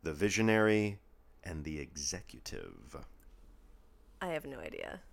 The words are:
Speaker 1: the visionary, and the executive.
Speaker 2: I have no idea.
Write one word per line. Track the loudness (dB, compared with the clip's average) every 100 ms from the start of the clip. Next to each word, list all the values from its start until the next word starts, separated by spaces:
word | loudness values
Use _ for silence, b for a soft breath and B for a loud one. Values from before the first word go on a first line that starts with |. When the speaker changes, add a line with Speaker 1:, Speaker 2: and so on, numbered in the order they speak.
Speaker 1:
the | -4
visionary, | 2 2 4 6 8 8 6 4 -2 -14 -20 -20 -16
and | -8 -6 -6
the | -6
executive. | -8 -6 -6 -6 -10 -14 -10 -8 -10 -14 -14 -14 -14 -18 -20 -20 -20 -20 -20 -20 -20 -20 -20 -8
Speaker 2:
I | -4
have | -4 -4
no | -10
idea. | -8 -8 -8 -10 -14